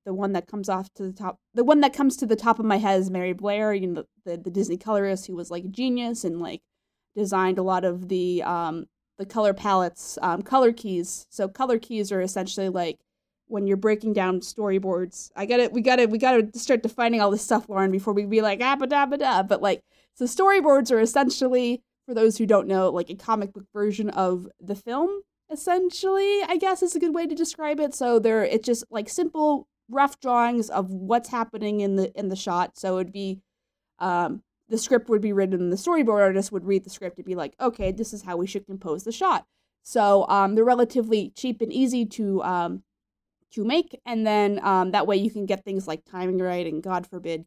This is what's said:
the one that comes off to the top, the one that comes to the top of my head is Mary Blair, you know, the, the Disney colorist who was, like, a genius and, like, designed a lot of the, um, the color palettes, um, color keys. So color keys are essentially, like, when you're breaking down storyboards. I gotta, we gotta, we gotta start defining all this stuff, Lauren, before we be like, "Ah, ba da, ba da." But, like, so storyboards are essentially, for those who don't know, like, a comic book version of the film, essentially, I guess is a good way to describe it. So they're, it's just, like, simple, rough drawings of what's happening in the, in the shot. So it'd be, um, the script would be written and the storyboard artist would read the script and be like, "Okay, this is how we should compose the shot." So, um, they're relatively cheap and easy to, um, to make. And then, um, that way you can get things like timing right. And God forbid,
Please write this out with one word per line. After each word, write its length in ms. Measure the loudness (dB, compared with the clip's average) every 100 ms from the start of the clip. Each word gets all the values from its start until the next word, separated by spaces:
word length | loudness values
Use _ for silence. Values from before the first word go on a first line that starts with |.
| -8
the 80 |
one 180 | -4 -2
that 160 | -2 -6
comes 220 | -8 -4
off 240 | -6 -6
to 100 | -10
the 80 | -10
top, 260 | -10 -10 -12 _
the 120 | 2 4
one 160 | 6
that 100 | 4
comes 240 | 4 0 0
to 100 | 0
the 120 | 0
top 220 | 2 2
of 60 | 2
my 120 | 0
head 240 | 2 2
is 80 | 0
Mary 240 | -2 -4
Blair, 400 | -4 -4 -2 0
you 140 | 0 -2
know, 180 | -6 -10 _
the, 140 | -12 -10
the 120 | -4
Disney 280 | -2 -2 -4
colorist 500 | -2 0 0 -4 -6
who 80 | -12
was, 160 | -10
like, 140 | -10 -8
a 20 |
genius 560 | -4 -2 -2 -4 -6
and, 160 | -6 -6
like, 220 | -8 -12 _ _ _ _ _
designed 440 | -6 -2 0 0 0
a 60 |
lot 200 | 0 0
of 240 | 0 -4 -4
the, 340 | -2 -2 -2
um, 420 | -2 -4 -4 -8 -12 _ _ -16
the 80 | -8
color 280 | 0 0
palettes, 640 | 0 2 2 0 -4 -14 -4
um, 220 | -2 -2
color 280 | 0 4 4
keys. 560 | 2 -4 -4 -6 -10 -12
So 200 | -6 -6
color 280 | -2 0 0
keys 320 | -2 -6 -2
are 80 | -2
essentially, 480 | -2 -4 -6 -4 -4
like, 300 | -2 -4 -6 _ _ _ _ -10
when 200 | -4 0
you're 80 | 2
breaking 380 | 2 0 0
down 260 | 0 0 -2
storyboards. 920 | -4 -6 -2 0 0 -2 -4 -10 -14 -6
I 100 | 0
gotta, 240 | 2 2
we 80 | 2
gotta, 240 | 2 4 4
we 120 | 4
gotta 300 | 4 4 2 -2
start 260 | 0 0
defining 360 | 0 0 0 2
all 120 | 2
this 120 | 0
stuff, 240 | 0 -2 0
Lauren, 240 | 0 0
before 220 | 0 0
we 120 | -2 0
be 160 | 2
like, 200 | 2 2
"Ah, 140 | 0 0
ba 100 | 0
da, 180 | 2 2
ba 120 | 0
da." 260 | 2 2
But, 180 | 2 2
like, 200 | 2 -2 _ _ _
so 100 | -6
storyboards 640 | -4 2 4 6 6 6 6
are 120 | 4
essentially, 800 | 4 2 2 2 2 2 2 -2 _ _ -6
for 80 |
those 240 | 4 4 4
who 80 | 4
don't 220 | 4 4
know, 220 | 2 2
like, 180 | 0 -4
a 60 | -6
comic 360 | -2 -2 -2
book 140 | -10 -12
version 360 | -4 -2 -2 -2
of 380 | 0 0 0 -6 -14
the 140 | -12 -10
film, 340 | -6 -2 -2 -2 -12 _ -14
essentially, 920 | -6 -2 0 0 -2 0 0 2 0 0
I 100 | 0
guess 220 | 0 0
is 140 | -2 0
a 40 |
good 140 | -2
way 140 | -2 -4
to 80 | -4
describe 440 | -4 -4 -4 -2
it. 140 | -2
So 240 | -2 2 4
they're, 260 | 4 2
it's 220 | 2 0 0
just, 180 | -2 -4
like, 180 | -8 -6
simple, 600 | -4 -4 0 2 2 -2 _ -6
rough 320 | 0 0 0
drawings 520 | 0 2 2 0 -2
of 200 | -4 -4
what's 380 | -6 0 0 0
happening 520 | -6 -6 -6 -4 -2
in 160 | 0 0
the, 140 | 0 -4
in 100 | -6
the 60 | -6
shot. 440 | -4 -2 -2 -4
So 180 | -4 -2
it'd 160 | -4
be, 280 | -6 -8 -8 _ _ _ _ _ -6
um, 420 | -2 0 -2 -4 -12 _ -6
the 100 | -4
script 280 | 2 2 2
would 140 | 0
be 120 | 0
written 280 | 0 0 0
and 100 | 0
the 60 | -2
storyboard 440 | 0 2 4 4
artist 300 | 4 2 -2
would 140 | -4 -2
read 180 | -2
the 60 | -2
script 280 | -12 -12 -10
and 80 | -8
be 80 | -6
like, 180 | -8 -4
"Okay, 300 | -4 -2 -4
this 200 | -4 -8
is 120 | -10
how 140 | -8 -4
we 100 | -4
should 180 | -6 -10
compose 380 | -10 -6 -6
the 80 | -6
shot." 340 | -2 0 0 -4 _ _ _
So, 440 | -4 2 6 6 4
um, 280 | 2 4 4
they're 100 | 4
relatively 640 | 4 2 0 0 0 0 -6
cheap 260 | -6 -4
and 100 | -2
easy 360 | 0 0 0 -2
to, 340 | -4 -2 -2
um, 400 | 0 -2 -2 -6 -14 _ _ _ _ _ _
to 120 | -6
make. 380 | 0 0 0 -6
And 220 | -6 -2 2
then, 340 | 2 2 0 2
um, 240 | 2 2
that 140 | 0 2
way 120 | 2
you 120 | 0
can 160 | -4 -4
get 180 | -4
things 240 | -4 -6 -6
like 160 | -8 _
timing 340 | -6 -2 -2
right. 260 | -2 -2 -4
And 160 | -6
God 240 | -4 -6 -6
forbid, 400 | -10 -8 -8